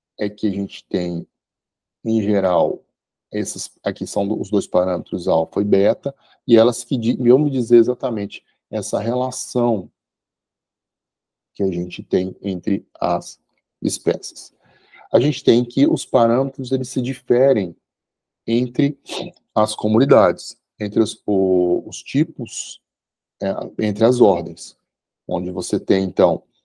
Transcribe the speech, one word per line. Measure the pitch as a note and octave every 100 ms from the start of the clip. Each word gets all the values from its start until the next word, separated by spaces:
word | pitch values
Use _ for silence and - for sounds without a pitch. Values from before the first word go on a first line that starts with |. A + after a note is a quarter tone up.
| _ -
é | G#2
que | - G#2
a |
gente | F#2+ G2 -
tem, | - F#2+ F2 E2+ E2+ _ _ _ _ _ _ _
em | A2 A2+
geral, | G#2 G2+ F#2 F2 D#2 - _ _ _ _ _
esses | G#2 G2 E2+ - _
aqui | G#2 G2 F#2+
são | G2+ G2 -
os | -
dois | G#2 -
parâmetros | F2+ F#2 F2 - F2+ F2
alfa | E2 E2 -
e |
beta, | G#2 G2 G#2 A#2+ C#3 - _ _ -
e | A2+
elas | A#2 B2
que | - B2+
di-, | A2 C3+
iam | A#2+ C3
me | D3
dizer | C3+ A#2 A#2
exatamente | A#2 B2 B2+ A2 G2+ - _ _ _
essa | A2 - A2
relação | A2 B2 B2+ - - B2 A#2+ G#2 F2 _ _ _ _ _ _ _ _ _ _ _ _ _ _ _ _
que | -
a | G2
gente | F2 F2 -
tem | - F#2+ F#2 -
entre | G2+ F2+ G2 G2 - -
as | F2+ F2 - - _ _ _ _
espécies. | - - - - - - - _ _ _ _ - -
A | A#2
gente | C#3+ -
tem | - A#2
que | A#2+ - C#3
os | - -
parâmetros, | B2+ A#2 B2 C3+ - B2+
eles | C3 B2+
se | C3+
diferem | B2 C3 - B2 C3+ A#2+ F2+ - _ _ _ _ _ _ -
entre | A#2 B2+ B2+ C#3+ - - - - - _
as | A2 G#2+
comunidades, | - A2 A2 C#3 B2+ F#2+ F2 - - _ -
entre | G2+ A2+
os, | G#2+ - -
o, | G2 F#2+ F#2 F2+ F2+ -
os | -
tipos, | - C#3 D#3 - A2+ - - - _ _ _ _ _ _
é, | G2 - - -
entre | G#2+ G#2
as | A2+ B2
ordens, | G#2+ F2 E2+ E2+ - - _ _ _ _ -
onde | F2+ F2
você | F#2 - G2
tem, | - G2
então, | F#2+ - F2+ - - _